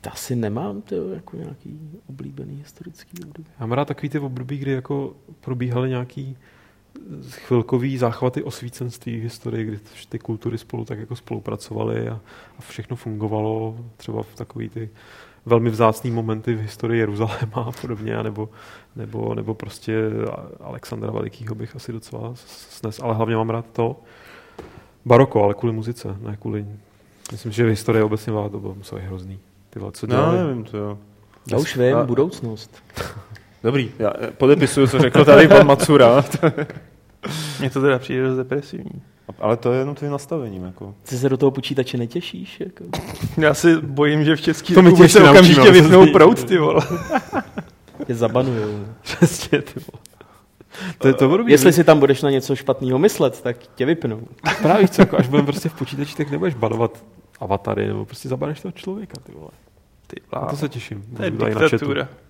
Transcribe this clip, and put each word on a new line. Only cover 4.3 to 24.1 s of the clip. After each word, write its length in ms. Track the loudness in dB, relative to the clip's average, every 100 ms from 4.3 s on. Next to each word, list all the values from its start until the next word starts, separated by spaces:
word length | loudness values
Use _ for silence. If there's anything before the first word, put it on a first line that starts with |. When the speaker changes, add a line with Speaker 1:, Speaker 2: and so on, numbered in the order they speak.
| -12 -12 -10
Speaker 2:
kdy 140 | -6
jako 420 | -8 -6 -8 -8 -16 _ -20
probíhaly 480 | -12 -8 -6 -4 -4
nějaký 480 | -6 -10 -14 -16 -18 _ _ _ _ _ -20 -20 -20 -20
chvilkový 680 | -20 -4 -4 -2 -4 -4 -4
záchvaty 460 | -6 -4 -6 -6
osvícenství 760 | -12 -14 -18 -14 -14 -14 -14 -12
v 40 |
historii, 420 | -12 -12 -12 -10 -10
kdy 140 | -12 -18 -20 -16
ty 100 | -14
kultury 380 | -12 -10 -10 -10
spolu 280 | -12 -14 -12
tak 140 | -14
jako 160 | -14 -16
spolupracovaly 960 | -12 -12 -10 -12 -12 -8 -6 -6 -8
a, 100 | -12 _ -20 -20 -20
a 40 |
všechno 340 | -20 -18 -14 -14
fungovalo, 840 | -12 -8 -6 -4 -6 -6 -8 -12 -20 _
třeba 260 | -12 -12
v 120 | -12 -16
takový 340 | -16 -14 -14
ty 200 | -14 -16 _ -20 -20 -20 _ 0
velmi 240 | 0 0
vzácný 420 | 0 0 0 -8
momenty 420 | -6 -6 -8 -6 -8
v 40 |
historii 380 | -8 -8 -4 -2
Jeruzaléma 640 | -2 -4 -6 -6 -8 -8 -10
a 40 | -12
podobně, 420 | -12 -10 -10 -8
nebo, 260 | -10 -10 -14 -16 -20 -20 _ -18
nebo, 400 | -14 -10 -8 -8
nebo 180 | -10
prostě 480 | -12 -14 -16 -8 -6 -6 -6 -10
A-, 320 | -12 -18 -20
Alexandra 480 | -18 -18 -16 -12 -10
Velikýho 440 | -8 -10 -12 -14 -14
bych 200 | -14 -16
asi 160 | -16
docela 440 | -16 -16 -16 -16 -18
s-, 320 | -20 -20 -20 -14
snes, 220 | -14 -10
ale 140 | -6
hlavně 220 | -4 -2 -4
mám 140 | -4
rád 160 | -8 -8
to 260 | -6 -6 -6 _